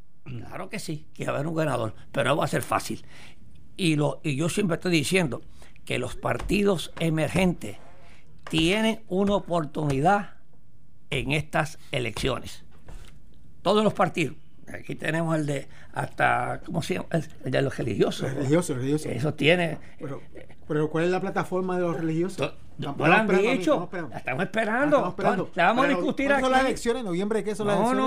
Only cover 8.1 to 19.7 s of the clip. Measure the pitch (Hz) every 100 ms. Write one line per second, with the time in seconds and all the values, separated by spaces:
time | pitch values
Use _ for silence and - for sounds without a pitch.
8.1 | - - - - 160 165 214 220 220 -
9.1 | 180 202 196 165 170 151 165 151 135 165
10.1 | 202 175 - - - - - - - -
11.1 | 139 120 156 151 160 151 - - 135 113
12.1 | - 135 120 - - - - - - -
13.1 | - - - - - 170 214 214 - 180
14.1 | - 135 - - - - - - 147 -
15.1 | 165 165 160 147 139 - - - - -
16.1 | - 131 120 123 135 - 170 - 180 -
17.1 | 165 - - 139 135 135 - 131 117 208
18.1 | - 127 139 135 165 170 127 131 151 127
19.1 | 117 147 - 151 180 165